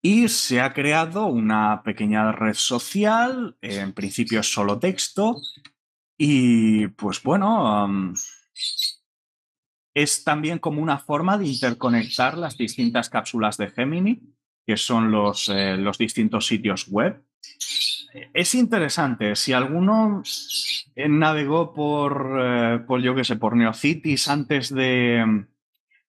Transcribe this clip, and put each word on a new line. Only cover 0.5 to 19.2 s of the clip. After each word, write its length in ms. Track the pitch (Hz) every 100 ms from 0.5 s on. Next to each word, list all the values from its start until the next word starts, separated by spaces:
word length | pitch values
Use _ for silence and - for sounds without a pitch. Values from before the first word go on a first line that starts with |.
| 123
ha 120 | 131
creado 520 | 143 143 151 165 185 214
una 560 | 120 110 107 107 107
pequeña 500 | - 101 104 107 110
red 220 | 104 110
social, 1040 | 104 - 120 - 196 208 226 247 262 233 -
eh, 200 | - 101
en 140 | 98
principio 480 | 95 98 110 113 110
es 120 | 104
solo 240 | - 101 104
texto 600 | 185 190 - - 220 240 - - - _ _ _ _ -
y, 760 | 147 139 123 117 110 107 101
pues, 340 | - 101 -
bueno, 440 | 131 185 202 226 123
am, 460 | 104 101 98 92 90 - - _ - - - - - _ _ _ _ _ _ _ _ _ 147
es 280 | 147 - -
también 340 | 151 156 165
como 220 | 160 151
una 160 | 160 143
forma 400 | - 147 175 208
de 100 | 165
interconectar 880 | 127 127 120 131 117 107 - 127 165
las 200 | 160 -
distintas 520 | 113 - 120 120 117
cápsulas 460 | - - 117 107 104
de 140 | 101
Gemini, 680 | - 131 165 196 247 - _ _ _ -
que 80 | 107
son 340 | - 117 113
los, 380 | 107 104 101 -
eh, 300 | 98 98 95
los 200 | 98 -
distintos 480 | 110 - 110 107 -
sitios 440 | 110 104 95 -
web. 340 | 101 190 - _ _ - - - - - - - - -
Es 220 | 160 175 247
interesante, 840 | 233 226 147 - 139 117